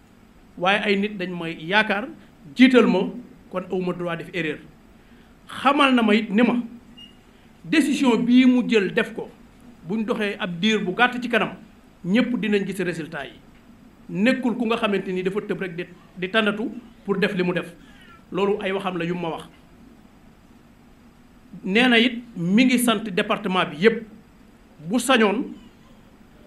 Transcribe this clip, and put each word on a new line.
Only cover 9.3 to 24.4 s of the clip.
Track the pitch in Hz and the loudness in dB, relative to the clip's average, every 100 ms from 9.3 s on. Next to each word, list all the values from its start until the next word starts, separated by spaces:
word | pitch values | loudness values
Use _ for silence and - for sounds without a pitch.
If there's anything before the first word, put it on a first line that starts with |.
| - - - - - 160 | -16 -20 -20 -20 -18 -6
buñ | 220 214 | -4 -2
doxee | 190 202 214 | -2 -4 -4
ab | 214 170 | -8 -2
diir | 214 214 | 0 0
bu | 180 | -2
gàtt | 175 247 240 | 2 2 2
ci | 254 | -2
kanam, | 226 180 - - - - _ 175 | 0 -2 -6 -20 -20 -20 _ 0
ñépp | 220 254 240 | 0 2 -2
dinañ | 214 208 185 | 0 0 -2
gis | 190 | -4
résultat | 180 165 147 160 131 | -6 -6 -10 -12 -12
yi. | - - - - - - - - | -16 -20 -20 -20 -20 -20 -20 -10
Nekkul | 170 226 262 247 202 | 0 2 2 -2 -2
ku | 220 | -2
nga | 226 | -2
xamante | 220 196 190 | 0 -2 -2
ni | 185 | -4
dafa | 185 202 | -4 -4
tëb | 202 175 | -6 -6
rek | 190 165 | -8 -8
di, | 175 - - - | -12 -16 -20 -10
di | 185 | -2
tànnatu | 220 214 208 226 - - - | 0 0 -2 -6 -10 -18 -12
pour | - 190 | -4 -2
def | 202 180 | 0 0
li | |
mu | 175 | -2
def. | 170 156 - - - - - - | -2 -8 -16 -20 -20 -20 -20 -10
Loolu | 175 196 208 | -2 0 0
ay | 190 | -4
waxam | 190 190 180 | -4 -4 -4
la | |
yu | 170 | -4
ma | 180 170 | -4 -6
wax. | 135 - - - - - - - _ - _ - - - - - - - - - - - 180 190 | -8 -12 -20 -20 -20 -20 -20 -20 _ -20 _ -20 -20 -20 -20 -20 -20 -20 -20 -20 -20 -20 -10 -2
Nee | 202 254 | 2 4
na | 233 | 4
it | 240 240 - 180 | 2 -2 -10 -6
mi | 170 208 262 | 2 4 4
ngi | 247 | 4
sant | 240 214 | 2 0
département | 214 180 208 208 196 185 165 | -2 -4 -2 -4 -2 -2 -2
bi | 147 | 2
yépp. | 214 226 - - - - | 2 2 -6 -20 -20 -20